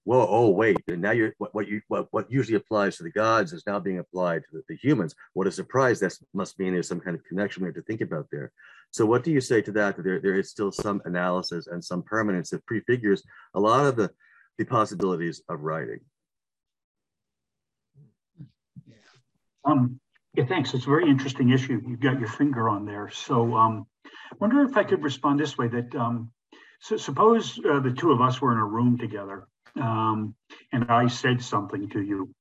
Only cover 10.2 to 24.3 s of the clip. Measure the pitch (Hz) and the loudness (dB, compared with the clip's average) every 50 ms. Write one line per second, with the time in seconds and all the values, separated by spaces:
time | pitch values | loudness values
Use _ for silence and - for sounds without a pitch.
10.2 | 85 98 95 98 95 - - - 104 98 95 - - 107 101 98 - 87 87 87 | 0 0 0 0 -2 -4 -4 -4 -4 -4 -4 -4 -4 -4 -4 -4 -4 -4 -4 -2
11.2 | 90 90 90 92 90 - 87 85 78 - 87 87 85 - 90 90 82 - 107 110 | 0 0 0 -2 -4 -4 -8 -8 -10 -10 -12 -12 -10 -8 -8 -8 -6 -4 -2 -2
12.2 | 110 104 95 90 80 - 92 80 - - 117 104 - - 123 123 110 104 98 - | 0 0 -2 -2 -4 -6 -10 -10 -8 -6 -6 -4 0 0 0 0 2 2 0 0
13.2 | - _ - - - _ - 92 101 107 117 131 147 139 131 117 101 85 _ _ | -2 _ -20 -20 -16 _ -2 0 2 4 4 4 4 2 2 0 -2 -2 _ _
14.2 | _ _ _ _ _ _ _ - 107 - 127 113 107 101 104 87 101 92 90 80 | _ _ _ _ _ _ _ -6 -4 0 0 0 0 0 -2 -2 0 0 0 -2
15.2 | 85 85 78 - _ - 87 78 76 78 78 80 67 57 55 60 _ _ _ _ | -4 -6 -6 -8 _ -10 -10 -8 -6 -6 -4 -4 -6 -8 -10 -12 _ _ _ _
16.2 | _ _ _ _ _ _ _ _ _ _ _ _ _ _ _ _ _ _ _ _ | _ _ _ _ _ _ _ _ _ _ _ _ _ _ _ _ _ _ _ _
17.2 | _ _ _ _ _ _ _ _ _ _ _ _ _ _ _ 139 147 120 _ _ | _ _ _ _ _ _ _ _ _ _ _ _ _ _ _ _ -20 _ _ _
18.2 | _ _ _ 175 143 - _ _ _ _ - - - - 120 _ _ _ _ _ | _ _ _ -20 -20 -20 _ _ _ _ -20 -20 -20 -20 -20 _ _ _ _ _
19.2 | _ _ _ _ _ _ _ _ - - 302 269 127 123 - - _ _ _ _ | _ _ _ _ _ _ _ _ 2 4 4 4 4 2 0 -6 _ _ _ _
20.2 | _ _ - - 139 123 185 175 131 - - 127 - 139 143 165 180 151 139 131 | _ _ -2 0 0 0 0 -2 -2 -2 -2 -2 2 2 2 4 6 4 4 4
21.2 | - 139 123 - 131 123 127 131 - - 127 110 113 123 123 117 135 135 127 - | 2 -4 -2 2 4 4 4 4 2 0 -4 -4 -4 -6 -6 0 0 0 0 0
22.2 | 117 107 - - 147 147 131 117 113 113 104 101 104 107 104 104 101 101 - - | -4 -4 -2 0 2 2 2 0 0 0 0 -2 -4 -8 -8 -10 -10 -10 -12 -12
23.2 | - - 131 117 117 117 113 110 110 110 110 104 104 _ _ _ - - - - | -6 0 2 2 2 2 4 4 4 4 2 -2 -8 _ _ _ -20 -20 -20 -20
24.2 | - - | -20 -14